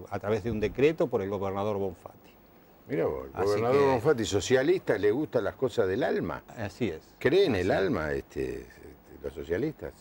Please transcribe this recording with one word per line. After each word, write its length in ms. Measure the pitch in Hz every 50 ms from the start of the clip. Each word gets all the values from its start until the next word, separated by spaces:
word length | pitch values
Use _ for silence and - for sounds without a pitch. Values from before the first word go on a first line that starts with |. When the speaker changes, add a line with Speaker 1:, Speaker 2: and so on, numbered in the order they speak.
| 92 -
Speaker 1:
a 80 | 101 101
través 260 | - 104 110 107 92
de 60 | 117
un 100 | 110 107
decreto 460 | 107 98 - 123 139 156 160 - 165 120
por 140 | 123 104
el 80 | 95 98
gobernador 480 | 104 92 98 98 95 98 101 107 104 98
Bonfatti. 400 | 98 95 90 - - - - - - - - - - - - - - - - - - -
Speaker 2:
Mirá 180 | 135 165 151
vos, 200 | 95 71 65 65
el 40 | 67 -
Speaker 1:
Así 100 | - 95
Speaker 2:
gobernador 320 | 101 104 104 113 120 135 143
Speaker 1:
que 80 | 143
Speaker 2:
Bonfatti, 380 | 139 131 113 107 156 147 117 104
socialista, 720 | 92 98 98 - - 123 127 135 156 190 175 - - 117 98
le 120 | 101 104
gustan 340 | 110 143 151 - - 117 101
las 100 | 90 -
cosas 340 | - 135 123 - 117 101 92
del 140 | 95 127
alma. 400 | 170 - - 202 120 82 69 64 - - - 120
Speaker 1:
Así 320 | 104 - - - - 87
es. 100 | 80 78 - - - -
Speaker 2:
¿Creen 360 | - 127 156 196 202 156 107
el 160 | 90 90 101
Speaker 1:
Así 100 | 143 175
es. 60 | 196
Speaker 2:
alma, 260 | 175 120 82 78 73
este, 540 | 69 67 - - - 73 65 64 62 60 60 - - - 71 71 69 - - - 69 69
los 100 | 71 71
socialistas? 600 | 71 76 69 76 87 98 139 156 - - - 67 - -